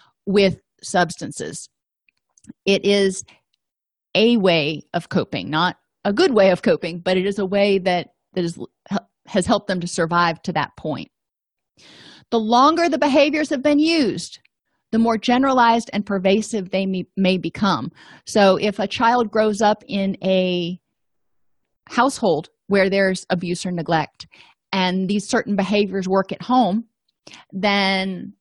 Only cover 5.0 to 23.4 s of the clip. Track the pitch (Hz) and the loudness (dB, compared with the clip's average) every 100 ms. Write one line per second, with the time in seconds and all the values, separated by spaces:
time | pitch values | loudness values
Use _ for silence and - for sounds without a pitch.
5 | - 175 - 131 92 156 180 - _ _ | -2 -2 -2 -6 -4 -2 -2 -4 _ _
6 | 208 208 359 214 190 180 214 156 170 170 | -4 2 2 4 4 4 2 0 -2 -6
7 | 180 185 190 202 190 202 202 196 185 175 | -2 -2 -2 -2 -2 0 2 2 0 -2
8 | 139 _ _ 185 170 170 - _ - 202 | -4 _ _ -6 -6 -6 -14 _ -8 -8
9 | - _ - 202 180 208 - 185 175 - | -8 _ -4 -2 0 -2 -2 -6 -6 -4
10 | 165 175 170 165 - 160 139 - - 123 | 0 2 0 -2 -6 -4 -4 -8 -8 -8
11 | - _ _ _ _ _ _ _ - - | -10 _ _ _ _ _ _ _ -20 -20
12 | - - - 233 220 240 285 339 339 262 | -20 -20 -4 -2 2 4 6 4 2 2
13 | 294 285 294 302 302 285 294 294 311 330 | 2 4 4 2 -2 -2 2 2 2 2
14 | 233 151 - - _ _ _ _ - 220 | 0 -2 -8 -16 _ _ _ _ -4 0
15 | 226 226 - 240 269 254 233 233 - 208 | 2 0 0 2 4 4 4 2 -2 -8
16 | 196 196 190 202 214 220 180 190 190 185 | -4 0 2 2 0 -6 -4 -4 -2 -4
17 | - - 185 185 165 - 202 139 131 - | -6 0 0 0 -2 -2 0 0 -4 -12
18 | - - - 220 196 185 208 202 202 - | -20 -20 -2 4 4 4 0 -4 -6 -2
19 | 226 247 220 220 214 208 208 214 - 196 | 0 2 0 0 0 2 0 0 -4 -4
20 | 196 180 190 190 185 180 170 180 _ _ | -4 -4 -2 0 0 -2 -4 -8 _ _
21 | _ _ _ _ _ _ _ _ - - | _ _ _ _ _ _ _ _ -8 -2
22 | 269 - 208 151 - _ - 196 190 196 | 0 0 -2 -2 -6 _ -2 0 2 2
23 | 190 185 - 180 | 0 -2 -4 -4